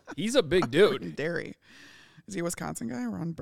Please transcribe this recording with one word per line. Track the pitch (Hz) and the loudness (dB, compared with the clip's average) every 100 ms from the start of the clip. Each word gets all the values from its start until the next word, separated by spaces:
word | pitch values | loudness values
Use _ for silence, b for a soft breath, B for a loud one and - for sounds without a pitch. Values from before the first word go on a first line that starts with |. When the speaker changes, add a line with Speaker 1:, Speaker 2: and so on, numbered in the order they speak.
| - - | -10 -6
Speaker 1:
He's | 214 240 | 0 2
a | |
big | 156 180 131 | 4 2 4
dude. | 135 208 185 175 151 | 6 6 4 -4 -6
Speaker 2:
Burgundy. | 151 170 - - B B B B B B - | -4 -4 -6 -12 B B B B B B -10
Is | 196 | -4
he | |
a | |
Wisconsin | 170 - 156 156 233 | -4 -4 -6 -6 -6
guy? | 240 247 | -6 -6
Ron | 190 170 160 | -4 -6 -6